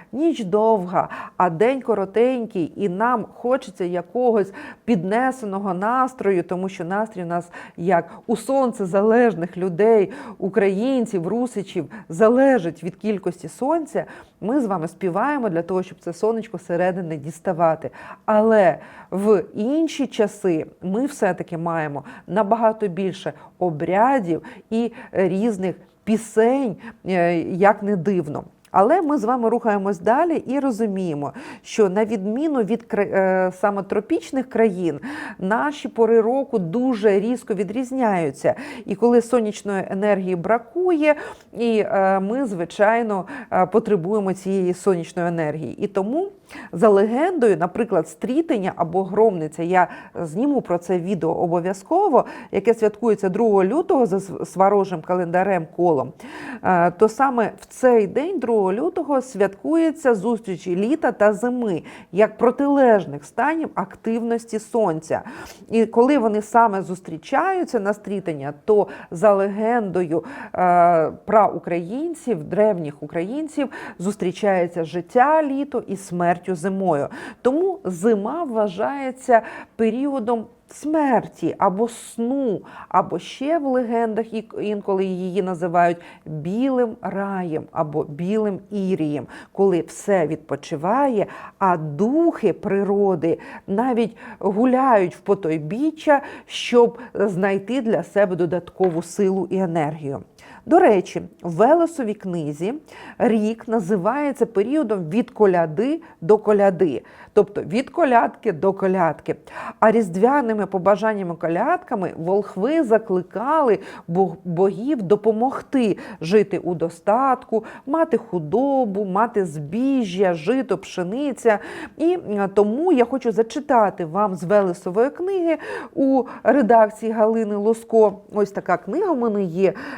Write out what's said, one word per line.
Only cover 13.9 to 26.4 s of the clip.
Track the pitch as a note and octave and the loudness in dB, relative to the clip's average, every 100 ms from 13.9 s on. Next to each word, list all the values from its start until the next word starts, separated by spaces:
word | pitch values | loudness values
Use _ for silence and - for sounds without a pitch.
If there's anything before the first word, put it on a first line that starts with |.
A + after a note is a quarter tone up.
| G3 D3 - - _ | -6 -6 -12 -20 _
ми | F#3 C#4+ | -2 -2
з | A3+ | 0
вами | F#3 D#3+ | -2 -4
співаємо | - F#3+ F3+ C4 D4 G#3 | -4 -4 -2 -2 -2 -2
для | E3 | -2
того, | E3+ F#3 | -2 -4
щоб | F#3 - | -4 -10
це | F3 | -12
сонечко | E3+ G#3+ A3+ - F3 | -2 -2 -2 -6 -12
середини | - E3+ F3+ F#3 E3 D#3 | -6 -2 0 -2 -6 -8
діставати. | C#3+ - - E3 E3 D#3+ - - - - | -10 -8 -6 0 2 2 -4 -14 -18 -10
Але | - G#3+ A3 A3 F3+ D3 - - - | 0 4 6 6 6 2 -6 -20 -8
в | F#3 G#3 G3+ - | -2 4 2 2
інші | - G#3+ D4+ D#4+ - C4 | -4 -2 0 0 -2 -4
часи | - G#3 G#3 F#3+ D#3+ - - | 0 -2 0 -2 -2 -4 -10
ми | F3+ G3+ C#4 | -4 -2 -2
все-таки | - G3+ F3 E3+ E3 | 0 -2 -2 -6 -6
маємо | E3+ E3 D3+ C#3 - - - | -4 -2 -4 -6 -12 -18 -4
набагато | F3+ G3+ A3+ A3+ A3 G#3 | -2 0 2 2 0 -4
більше | E3+ F#3+ F#3+ D#3 - - _ | -4 -4 -4 -8 -10 -16 _
обрядів | F3+ D3+ E3 F#3+ B3 C4+ F3 D#3+ - - - | -4 -2 -2 2 4 2 0 -4 -6 -18 -6
і | A3+ A#3 - - | -4 -4 -6 -6
різних | E3 F#3 F#3+ A#3 G3 F#3 - - _ | -2 0 0 -2 -2 -4 -6 -14 _
пісень, | - A3 - A3 | -2 -2 0 2